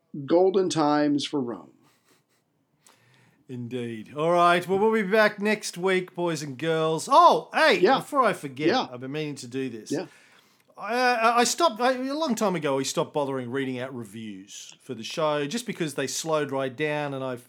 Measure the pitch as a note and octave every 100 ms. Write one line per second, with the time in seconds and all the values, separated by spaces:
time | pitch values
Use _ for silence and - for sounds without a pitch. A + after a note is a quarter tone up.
0 | _ D3+ C3+ E3+ F#3+ F#3+ F#3 D#3 D3 D3
1 | D3 C#3+ - D3 A#2+ G2 C#2+ _ _ _
2 | _ _ _ _ _ _ _ _ _ _
3 | _ _ _ _ - B2+ A#2+ B2 A#2+ A2+
4 | G2+ C#3+ E3 F3 F3 F3 E3+ F#3+ A3 A3
5 | F#3 A3 G#3 G3+ G#3 G#3 - F3 F#3+ F#3
6 | F3+ - F3 D#3 D3 B2+ E3 D#3+ D#3+ D#3+
7 | D3+ C#4+ F4 G#3 - B3 D#4 F#3+ F#3 C4+
8 | - C#4+ A3+ - C#3+ B2+ D#3 B3 G#3 B2
9 | C3 D3+ D3+ C#3+ C3 C3 C3 A2+ G2 -
10 | F#3 - _ _ _ _ _ - G3 B3
11 | B3 A#3+ A3+ A#3+ A#3+ - E4 A3 B3 B3+
12 | C4 D4 D#4+ A3 G#3+ F3+ D3 C3+ C3 F3
13 | D3+ D3+ C#3 C3+ A#2+ C3+ C3 B2+ C3 C3
14 | G#2+ A2 A2 F#2+ G2+ - - - - A2+
15 | A2 - D#3 D3 D3 A#3 A#3 - D#3+ C#3+
16 | C3+ - E3 D#3 C#3+ C3+ C3+ A#2+ D3+ D3+
17 | D3 C3+ C3 B2